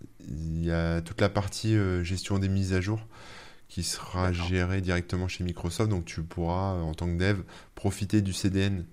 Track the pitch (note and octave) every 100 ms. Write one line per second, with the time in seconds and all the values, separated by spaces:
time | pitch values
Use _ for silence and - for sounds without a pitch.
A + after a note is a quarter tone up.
0 | - - - D2 D#2+ E2 E2+ E2 E2 E2+
1 | E2 - G2+ G2+ F#2+ - A2 G#2+ F#2+ F2+
2 | F2 F#2 - G2 G2 G2 F#2+ F#2+ F#2+ A2
3 | A2 - - - - - - - E2+ -
4 | - F#2 F#2 F2 F2 F#2 F2+ F#2+ F2+ F2
5 | F2 F2+ F2+ - F2+ E2+ F2 E2 A2 F#2
6 | D#2+ - D#2+ - E2+ F2+ G2 F2+ D#2+ D#2
7 | F2+ E2+ F#2 G2+ E2 - - - G2 -
8 | G2 G#2+ G2 F2+ G2+ F#2+ G2 F#2+ E2